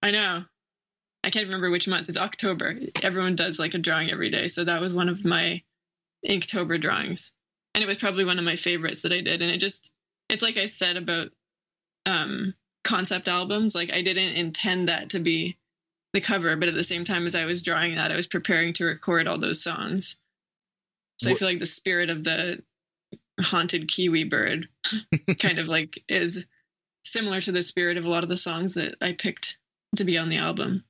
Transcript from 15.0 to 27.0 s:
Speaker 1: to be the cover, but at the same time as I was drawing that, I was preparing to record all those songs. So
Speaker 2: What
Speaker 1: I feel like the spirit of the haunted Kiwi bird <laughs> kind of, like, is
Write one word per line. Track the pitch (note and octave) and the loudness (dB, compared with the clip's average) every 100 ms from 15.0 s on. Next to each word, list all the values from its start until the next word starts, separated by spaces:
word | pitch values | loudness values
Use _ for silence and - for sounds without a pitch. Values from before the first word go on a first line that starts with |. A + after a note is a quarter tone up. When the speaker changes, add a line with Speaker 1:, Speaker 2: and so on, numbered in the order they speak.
| - | -2
Speaker 1:
to | F#3+ | -2
be | E3+ E3 E3+ - _ _ _ _ _ | 0 0 -2 -6 _ _ _ _ _
the | G3+ | -2
cover, | G3 G3+ E3 D#3+ | 0 0 2 2
but | F3 | 2
at | D#3+ | 0
the | E3+ | -2
same | E3+ | -2
time | F3 F#3 F3 | -2 0 0
as | E3 | 0
I | E3 | 0
was | F3 | -2
drawing | E3+ E3+ E3+ E3 | 0 2 0 0
that, | D#3 | 0
I | D#3+ | 0
was | F3 | -2
preparing | F3 - E3+ E3 | -2 2 2 2
to | E3+ E3+ | 0 0
record | D#3+ - E3+ D#3+ | -2 2 2 2
all | D#3+ | 0
those | D#3 - | 0 -2
songs. | - - - F#3+ F#3 - _ _ _ _ _ _ _ _ _ _ | -2 -4 -2 -2 -2 -8 _ _ _ _ _ _ _ _ _ _
So | G#3+ | 2
Speaker 2:
What | F#3+ | 4
Speaker 1:
I | |
feel | F#3+ | 2
like | F3 | 0
the | E3+ | -2
spirit | - - F3+ F3 | -4 0 0 0
of | E3 | 0
the | D#3 D#3+ F3 F3 - _ _ _ _ - _ - | 0 0 -2 -4 -10 _ _ _ _ -20 _ -4
haunted | F3+ F3+ E3+ F3 D#3+ | 0 2 2 0 -2
Kiwi | - F3+ E3 - | 0 2 2 2
bird | C#3 G#2 - E3+ _ - G#3+ | 2 2 0 -6 _ -4 -4
<laughs> | - D#3 - F3+ | -2 -4 0 0
kind | - E3 | 2 0
of, | D#3+ | 0
like, | D#3+ D#3 - - | 0 0 -8 -2
is | F#3+ F3 F3+ F3 _ _ _ _ _ | 0 0 -2 -10 _ _ _ _ _